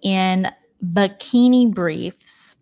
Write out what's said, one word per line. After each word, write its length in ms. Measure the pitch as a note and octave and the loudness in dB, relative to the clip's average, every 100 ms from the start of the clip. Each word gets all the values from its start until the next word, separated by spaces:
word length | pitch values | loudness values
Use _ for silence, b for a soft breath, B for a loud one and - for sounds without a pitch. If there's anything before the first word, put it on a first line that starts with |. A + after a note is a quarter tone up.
in 480 | G3 F#3+ F#3 F#3 F#3+ - _ _ F3+ | -2 0 0 0 -4 -8 _ _ -4
bikini 800 | F#3 G3 G3+ - A#3+ B3 B3+ A#3 | 0 -2 -4 -2 2 4 4 2
briefs, 840 | F#3 F3 E3+ F3+ - - - - - | 0 -4 -4 -10 -12 -20 -18 -18 -20